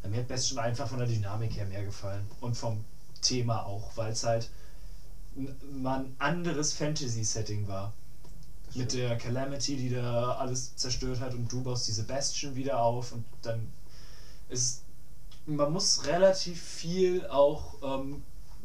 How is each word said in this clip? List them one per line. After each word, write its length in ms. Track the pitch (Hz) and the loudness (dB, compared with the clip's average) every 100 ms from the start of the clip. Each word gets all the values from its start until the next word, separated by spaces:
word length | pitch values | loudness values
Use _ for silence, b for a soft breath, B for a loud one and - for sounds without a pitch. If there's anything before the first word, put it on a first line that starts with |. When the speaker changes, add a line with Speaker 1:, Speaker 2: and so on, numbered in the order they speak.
Speaker 1:
Ja, 60 | 101 | 0
mir 80 | 113 | 0
hat 80 | 120 | 0
Bastion 320 | 127 - 131 | 0 0 0
einfach 280 | 117 120 120 | 0 0 0
von 120 | 127 | 0
der 80 | 120 | 2
Dynamik 480 | 110 98 104 110 107 | 2 0 0 0 0
her 100 | 98 | -2
mehr 200 | 98 101 | -2 -2
gefallen 400 | - 98 101 101 - | -2 -2 -2 -2 -2
und 160 | 120 117 | -2 0
vom 260 | 117 107 - - - - | 0 -2 -2 -4 -4 0
Thema 440 | - 127 117 113 101 | 2 2 2 2 0
auch, 300 | 101 - - | -2 -2 0
weil's 280 | 110 113 117 | 0 0 2
halt 240 | 113 113 B B B B B B - - 135 | 2 0 B B B B B B -2 -2 -2
n-, 200 | 135 131 139 139 | -2 -2 -4 -2
mal 180 | 131 131 | 0 0
ein 140 | 131 - | -2 0
anderes 540 | 143 175 170 147 151 | 0 2 0 0 0
Fantasy-Setting 960 | - 151 156 131 113 107 113 104 104 101 | 0 0 0 0 0 0 0 0 0 0
war. 260 | 95 101 - - - - - - - - | -2 -2 -2 -2 -4 -4 -4 -2 -2 -2
Speaker 2:
Das 100 | 123 | -2
Speaker 1:
Mit 140 | 123 | 0
Speaker 2:
stimmt. 120 | 127 | 0
Speaker 1:
der 140 | 123 117 | 2 0
Calamity, 600 | 123 123 139 139 143 135 | 0 0 0 0 0 0
die 120 | 127 | 0
da 440 | 123 120 120 123 | 0 2 2 2
alles 420 | - 123 127 - - | 2 0 -2 -2 -2
zerstört 460 | 131 - 131 123 | 0 0 0 0
hat 120 | 127 | -2
und 160 | 120 117 | -2 -2
du 100 | 123 | 0
baust 240 | 127 120 - | 0 0 0
diese 160 | 107 | 0
Bastion 520 | 104 - - - 143 131 | 0 0 0 -2 -2 -2
wieder 260 | 135 123 | 0 4
auf 320 | 117 123 120 | 4 2 -2
und 100 | 120 - - | -2 -2 -2
dann 280 | 120 117 110 - - B B B B B - | -2 -2 -2 -2 -4 B B B B B -2
ist, 340 | 127 - - - - - - - - - | 0 0 0 -2 -4 -2 -2 -2 -2 -2
man 260 | 147 147 | 2 2
muss 340 | 180 - - 139 | 4 2 2 2
relativ 560 | 170 190 190 175 165 | 6 8 6 0 -4
viel 640 | - - 165 180 185 180 180 | -4 -4 -2 4 4 4 2
auch, 480 | 135 143 151 - - | 6 6 6 -2 -2
ähm, 400 | 135 135 139 143 - - - - | -2 -2 -2 -4 -4 -4 -4 -4